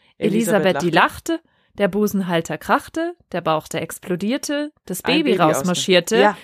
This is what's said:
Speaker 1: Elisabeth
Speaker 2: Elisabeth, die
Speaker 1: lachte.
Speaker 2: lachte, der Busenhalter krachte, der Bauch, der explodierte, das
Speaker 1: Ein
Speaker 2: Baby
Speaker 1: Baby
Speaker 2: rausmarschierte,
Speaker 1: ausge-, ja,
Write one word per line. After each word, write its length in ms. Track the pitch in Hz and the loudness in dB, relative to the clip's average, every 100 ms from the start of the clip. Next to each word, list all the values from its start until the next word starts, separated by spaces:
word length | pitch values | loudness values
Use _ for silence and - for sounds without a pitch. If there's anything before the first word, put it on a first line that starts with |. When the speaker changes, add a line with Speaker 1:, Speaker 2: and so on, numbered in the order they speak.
| _ _ | _ _
Speaker 1:
Elisabeth 460 | 214 220 220 196 190 | -2 0 2 2 2
Speaker 2:
Elisabeth, 160 | 143 | 0
die 60 | 170 | 0
Speaker 1:
lachte. 400 | 165 277 - - | 2 2 -2 -6
Speaker 2:
lachte, 100 | 330 - _ _ - | -6 -6 _ _ -2
der 100 | 202 | -2
Busenhalter 680 | 196 208 202 180 170 165 156 | 0 0 -2 -2 -2 -2 -8
krachte, 580 | - 247 - 320 330 349 _ | -2 -2 -2 -6 -6 -8 _
der 100 | 233 | -6
Bauch, 260 | 170 156 - | -2 -2 -4
der 140 | 160 | -8
explodierte, 880 | 156 - - 175 202 269 - 294 294 - - | -8 -12 -6 -4 -2 -4 -4 -6 -6 -10 -12
das 180 | 185 - | -6 0
Speaker 1:
Ein 60 | 294 | 2
Speaker 2:
Baby 140 | 294 | 2
Speaker 1:
Baby 80 | 185 | 2
Speaker 2:
rausmarschierte, 720 | 170 127 180 175 - 180 175 220 | 2 2 0 -2 2 2 4 4
Speaker 1:
ausge-, 60 | |
ja, 160 | 208 190 | 4 2